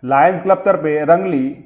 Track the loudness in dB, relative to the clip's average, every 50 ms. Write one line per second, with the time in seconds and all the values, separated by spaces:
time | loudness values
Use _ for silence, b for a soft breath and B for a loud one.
0 | -4 -2 0 2 2 2 2 0 0 -2 0 0 2 0 0 0 -2 -2 -2 -2
1 | 2 2 2 2 2 -2 -4 -4 -4 -4 -6 -10 -18